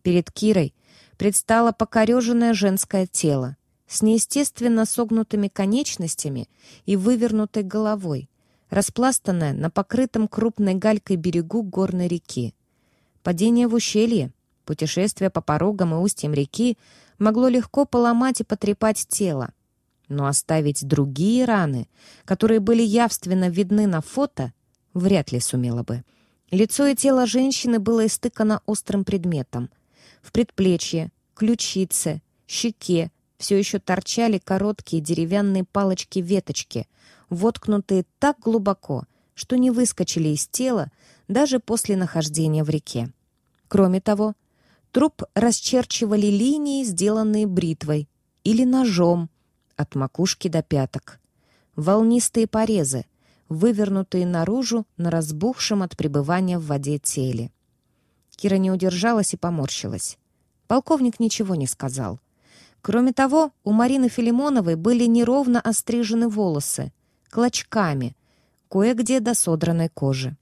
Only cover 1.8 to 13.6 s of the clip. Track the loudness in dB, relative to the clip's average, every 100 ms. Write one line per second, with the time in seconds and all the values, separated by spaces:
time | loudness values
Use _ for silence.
1.8 | -2 2 4 2 2 2 2 2 2 0
2.8 | -2 -2 -2 0 0 0 -2 -10 _ _
3.8 | _ 0 2 2 0 -2 -2 -2 0 2
4.8 | 0 -2 0 0 0 -2 -2 -2 0 0
5.8 | -2 -4 -6 -4 -6 -6 -10 _ -20 -12
6.8 | -2 0 2 2 2 0 -2 -4 -4 -2
7.8 | -2 -2 -4 -6 -8 _ _ _ _ -2
8.8 | -2 0 0 0 -2 0 0 -2 -2 -2
9.8 | -2 -2 0 0 -2 0 -2 0 0 2
10.8 | 2 0 0 -2 0 -2 -2 -4 -2 -2
11.8 | 0 0 -2 -4 -6 -6 -6 _ _ _
12.8 | _ _ _ _ -4 0 2 4